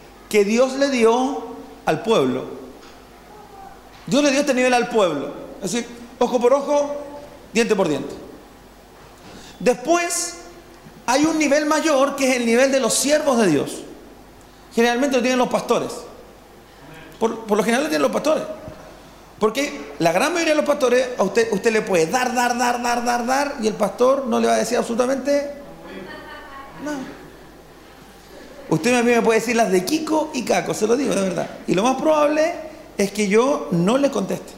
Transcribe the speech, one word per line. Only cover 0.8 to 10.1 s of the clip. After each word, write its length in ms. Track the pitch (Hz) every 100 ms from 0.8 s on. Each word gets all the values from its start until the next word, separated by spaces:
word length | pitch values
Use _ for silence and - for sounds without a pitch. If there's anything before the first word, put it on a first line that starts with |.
| 277
dio 560 | 254 226 240 262 - - - - -
al 160 | - 156
pueblo. 440 | 226 208 131 127 120 - - - - - - - - - - - - - - - -
Dios 160 | 240
le 80 | 294
dio 80 | 269
este 140 | 285
nivel 200 | 254 254
al 160 | 247 233
pueblo. 440 | 226 180 143 139 - - -
Es 100 | 190
decir, 160 | 233 233 - - -
ojo 200 | 240 247
por 140 | 240
ojo, 420 | 277 262 294 285 - - - - - -
diente 220 | 226 233
por 120 | 202 175
diente. 280 | 139 - - - - - - - - - - - - - - - -
Después, 760 | 180 240 302 349 339